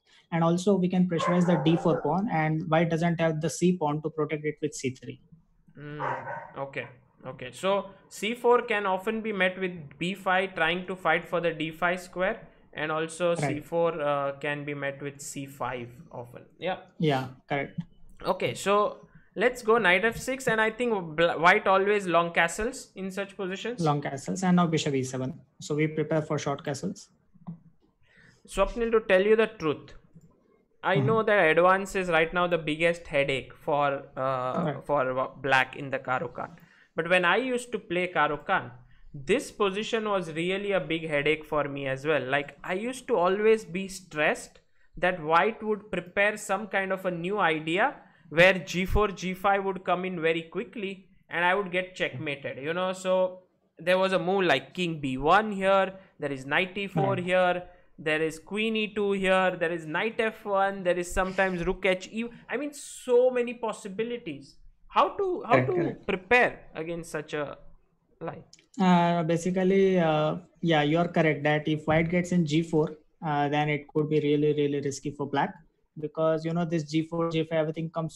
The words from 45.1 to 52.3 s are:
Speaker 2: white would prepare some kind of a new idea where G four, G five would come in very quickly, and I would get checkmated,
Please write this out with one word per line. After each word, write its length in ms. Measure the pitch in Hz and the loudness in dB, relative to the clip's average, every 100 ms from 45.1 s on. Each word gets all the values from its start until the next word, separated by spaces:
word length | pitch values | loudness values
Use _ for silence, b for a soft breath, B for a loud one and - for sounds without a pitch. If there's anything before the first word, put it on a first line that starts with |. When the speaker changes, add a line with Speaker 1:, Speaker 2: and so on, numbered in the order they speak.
| 180 | 0
Speaker 2:
white 400 | 151 165 208 220 | 2 4 4 0
would 260 | 214 208 - | -4 -6 -4
prepare 460 | 180 175 - 208 208 | -8 -4 0 0 0
some 320 | - 196 214 | -4 -4 -2
kind 240 | 202 190 | -4 -2
of 140 | 190 190 | -2 -4
a 60 | |
new 280 | 175 175 208 | -4 -4 0
idea 560 | 170 156 156 175 254 - B B B | 0 0 -2 0 0 -2 B B B
where 280 | 147 185 190 - | 6 6 6 -2
G 120 | 170 185 | -4 0
four, 220 | 208 208 | 2 2
G 260 | 175 180 | -2 -8
five 300 | 185 208 196 | -2 0 2
would 220 | 196 190 185 | 0 -4 -2
come 180 | 180 | -2
in 160 | 185 180 | -2 -2
very 200 | 160 170 165 180 | 0 0 -4 -8
quickly, 500 | 240 254 190 185 - b b | -10 -8 -10 -10 -18 b b
and 160 | 160 175 | 0 2
I 100 | 190 | 2
would 160 | 190 | 0
get 240 | 180 185 - | -4 -4 -4
checkmated, 600 | 156 131 156 | -6 -4 -8